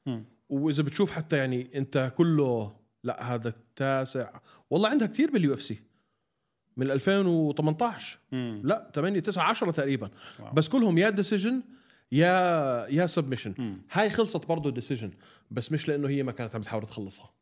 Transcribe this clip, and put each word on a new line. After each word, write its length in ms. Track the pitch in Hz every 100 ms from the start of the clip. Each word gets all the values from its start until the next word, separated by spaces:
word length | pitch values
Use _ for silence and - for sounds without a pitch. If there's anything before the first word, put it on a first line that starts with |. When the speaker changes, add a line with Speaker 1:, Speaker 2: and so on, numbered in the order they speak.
| -
Speaker 1:
مم. 180 | 117 107 _ -
Speaker 2:
وإذا 340 | 139 156 143
بتشوف 280 | 143 - 196
حتى 260 | - 156 151
يعني 340 | 131 127 127
أنت 380 | 143 131 143 131 -
كله، 560 | 170 156 135 117 104 - _ _
لا، 300 | 123 - 117
هذا 140 | 120 113
التاسع. 840 | 113 _ - 135 135 131 131 113 - _ - -
والله 180 | 151 214
عندها 180 | 277 220
كثير 240 | - 311
باليو 240 | 262 147
اف 80 | 123
سي. 160 | - 104 - _ _ _ _ _ _ _ _ -
من 140 | 135
ألفين 360 | 139 190 196 190
وثمنتاش. 920 | 170 151 143 156 156 240 190 - - -
Speaker 1:
مم. 280 | 127 120 107
Speaker 2:
لا، 260 | 120 220 -
ثمانية، 260 | 151 170 196
تسعة، 240 | 160 185
عشرة 260 | 165 220 190
تقريبًا. 400 | 160 139 131 101 - - -
Speaker 1:
واو. 140 | 110
Speaker 2:
بس 160 | 143 156
كلهم 300 | 269 220 170
يا 120 | 208
ديسيجن 520 | 202 196 208 214 254 - - _ _ -
يا، 720 | 135 175 185 180 165 135 120 104
يا 200 | 147 180
سبمشن. 480 | 170 135 123 107 95
Speaker 1:
مم. 240 | 117 95 -
Speaker 2:
هاي 180 | 180 214
خلصت 360 | 214 220 170 -
برضو 240 | 160 147
ديسيجن، 400 | 123 - 131 107 - - - -
بس 220 | 117 -
مش 160 | 156 160
لأنه 200 | 143 139
هي 140 | 139
ما 100 | 131
كانت 220 | 113 117
عم 80 | 113
تحاول 240 | 101 110 104
تخلصها. 440 | - 98 - - _